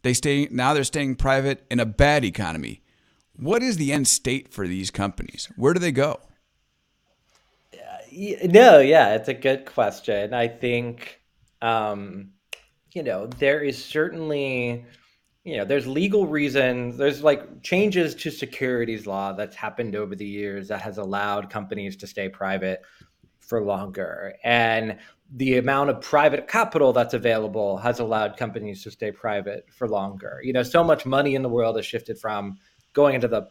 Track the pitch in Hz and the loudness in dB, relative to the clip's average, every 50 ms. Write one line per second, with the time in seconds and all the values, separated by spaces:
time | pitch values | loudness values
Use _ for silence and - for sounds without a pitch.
0 | - 127 127 - - 151 139 143 143 147 117 127 127 135 151 147 135 - - 156 | 0 0 -2 0 0 0 0 0 0 -2 -2 -2 0 0 2 0 -2 -2 -4 -4
1 | 143 135 127 123 - 135 135 135 135 139 135 - _ _ 131 123 117 110 104 - | -4 -4 -2 -2 2 2 2 2 2 0 -4 -4 _ _ -2 -2 -2 -2 2 4
2 | 139 147 151 147 123 98 85 - 101 80 80 78 69 55 53 - _ _ _ _ | 4 4 4 2 0 0 -2 -4 -6 -4 -4 -6 -8 -10 -12 -14 _ _ _ _
3 | _ _ _ _ _ _ _ - 123 147 208 233 254 262 214 160 147 139 143 147 | _ _ _ _ _ _ _ -8 -4 -2 0 0 0 -2 -2 0 0 0 0 0
4 | 135 - - - _ 123 131 139 - - - - 98 87 90 95 95 - - - | 2 0 0 0 _ -2 -4 -4 -6 -10 -8 -6 -6 -4 -4 -4 -6 -8 -6 -4
5 | 98 101 - - - - - - - - - - 117 143 175 185 175 170 135 131 | -4 -4 -4 -8 -14 -12 -12 -14 -16 -14 -6 0 2 2 2 2 0 0 0 0
6 | 139 151 156 - - _ _ _ _ _ _ _ _ _ _ _ _ _ _ _ | 0 0 -2 -8 -12 _ _ _ _ _ _ _ _ _ _ _ _ _ _ _
7 | _ _ _ _ _ _ _ _ _ _ _ _ _ _ - - - - - - | _ _ _ _ _ _ _ _ _ _ _ _ _ _ -20 -20 -18 -18 -18 -18
8 | - - 135 175 202 208 185 - - 180 170 214 254 240 175 147 135 139 156 160 | -18 -18 -14 -12 -8 -8 -6 -2 0 8 10 12 12 12 12 12 10 10 8 8
9 | 123 101 107 113 - - 127 123 - 135 135 131 - - - - 113 104 - - | 8 6 4 0 0 -4 -6 0 0 0 0 0 -4 -6 0 0 0 0 0 -6
10 | - - 107 101 101 107 123 120 117 117 120 - - 120 120 120 120 120 120 120 | -6 -4 -2 -2 -2 -2 -2 -2 -2 -2 -4 -6 -4 -2 -2 -2 -4 -6 -10 -12
11 | - - - _ _ _ _ _ _ _ _ _ 117 117 113 113 107 107 104 101 | -18 -20 -20 _ _ _ _ _ _ _ _ _ -2 -2 0 0 -2 -4 -6 -8
12 | 101 98 90 98 98 98 _ _ _ _ - - _ _ _ _ _ _ _ 175 | -10 -14 -14 -16 -18 -18 _ _ _ _ -20 -20 _ _ _ _ _ _ _ -8
13 | 151 123 98 92 104 120 127 - 139 139 147 151 147 139 123 - - - - 151 | -6 -4 -6 -6 -6 -10 -6 0 2 2 2 2 0 -4 -4 -6 -12 -6 -2 -2
14 | 160 180 170 165 160 156 147 143 139 135 131 123 120 120 120 120 120 - - _ | -2 -2 -4 -8 -6 -6 -4 -4 -4 -4 -4 -4 -4 -4 -6 -8 -10 -18 -20 _
15 | _ _ _ _ _ _ _ _ _ 180 147 110 101 95 139 143 113 131 135 151 | _ _ _ _ _ _ _ _ _ -10 -6 -6 -2 0 0 -2 -2 -2 -2 -2
16 | 185 202 196 208 190 156 151 151 147 143 127 143 131 127 123 123 123 120 120 123 | 0 2 2 2 0 0 0 -2 -2 0 2 2 2 2 0 -2 -6 -8 -4 0
17 | 139 143 139 143 147 156 143 - - - - - - - 180 185 208 214 185 180 | 0 0 0 4 2 2 2 2 -4 -16 -20 -16 -6 -2 0 2 2 2 2 0
18 | 165 147 123 - - 156 - - 139 123 - - 139 127 127 120 120 113 113 107 | 0 0 -4 -6 -10 -10 -8 -8 -10 -12 -6 -6 -4 -2 -2 -2 -2 -4 -6 -8
19 | 98 104 95 98 98 98 95 95 104 98 - - - 107 - - 117 107 101 104 | -8 -6 -6 -4 -4 -6 -6 -6 -8 -10 -8 -12 -12 -10 -8 -8 -8 -6 -6 -6
20 | 107 95 101 95 104 101 101 101 104 101 98 98 95 98 107 98 104 107 95 107 | -6 -8 -8 -10 -10 -10 -8 -8 -8 -8 -8 -10 -8 -10 -10 -8 -8 -10 -10 -10
21 | 101 95 101 101 101 104 101 104 98 98 - 107 101 95 107 101 98 98 95 - | -8 -6 -4 -4 -2 -2 -4 -4 -6 -8 -10 -10 -8 -8 -10 -8 -8 -10 -12 -14
22 | 101 98 - 107 98 95 95 - 98 95 98 95 95 95 92 - - _ _ _ | -18 -14 -10 -8 -8 -8 -8 -6 -4 -4 -4 -2 -2 -4 -6 -6 -10 _ _ _
23 | - _ _ _ _ _ _ _ _ - 120 113 104 101 101 95 101 98 95 98 | -20 _ _ _ _ _ _ _ _ -4 -4 -2 -2 -2 -4 -4 -6 -10 -8 -8
24 | 92 80 - - 98 98 - - - 120 120 120 117 113 113 113 113 110 107 - | -8 -8 -8 -10 -12 -14 -14 -8 -2 0 2 2 2 2 0 0 -2 -4 -8 -12
25 | - - _ _ _ _ 139 123 135 131 127 127 120 135 139 139 143 143 123 - | -16 -20 _ _ _ _ -8 -4 0 2 2 2 2 2 2 2 2 0 -2 -4
26 | - - - 143 147 151 135 - - - - 214 208 226 - 156 143 131 117 123 | -4 2 4 6 6 6 4 2 -4 0 0 0 0 2 2 4 4 6 6 4
27 | 117 117 - 117 101 117 113 110 107 104 98 110 104 101 98 95 107 123 117 120 | 2 2 -2 0 2 2 2 2 0 -4 -2 -2 -2 -2 -2 -2 -2 -2 -2 -2
28 | 120 110 110 107 107 104 - - 123 98 95 113 107 104 98 95 - 110 - _ | -2 -2 0 0 0 -2 -4 -6 -8 -6 -6 -8 -10 -10 -12 -12 -16 -18 -12 _
29 | 110 107 98 - - 113 104 101 98 101 101 - - _ _ _ 127 110 107 101 | -8 -8 -8 -6 -6 -4 -4 -4 -4 -6 -10 -10 -14 _ _ _ -6 -2 -2 -2
30 | 98 101 98 95 - 104 - 131 - 131 127 127 120 - - 170 170 165 156 - | -4 -4 -8 -12 -14 -14 -14 -8 -6 -2 0 0 -2 2 2 2 4 4 2 2
31 | - 131 135 139 139 143 135 135 131 123 117 120 117 113 113 110 101 - - 110 | 0 0 0 2 2 2 0 0 -2 0 0 2 0 0 0 -2 -6 -6 -8 -8
32 | - - 110 - - 110 107 104 101 101 95 - _ _ _ _ _ _ _ 143 | -8 -8 -12 -8 -6 -6 -4 -4 -6 -6 -10 -14 _ _ _ _ _ _ _ 4
33 | 147 143 135 127 120 113 113 104 98 - | 4 4 4 2 0 0 -2 -2 -4 -6